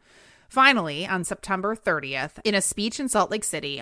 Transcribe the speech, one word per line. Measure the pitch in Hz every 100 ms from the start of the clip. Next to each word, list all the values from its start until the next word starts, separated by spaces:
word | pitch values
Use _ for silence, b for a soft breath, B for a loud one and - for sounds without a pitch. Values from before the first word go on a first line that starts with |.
| b b b b b
Finally, | 254 269 254 165 147 185
on | 185
September | 175 196 - 190 196 220
thirtieth, | - 156 139 135 147 -
in | 220 202
a |
speech | - - 214 -
in | 269
Salt | 214 180
Lake | 214
City, | - 160 143 139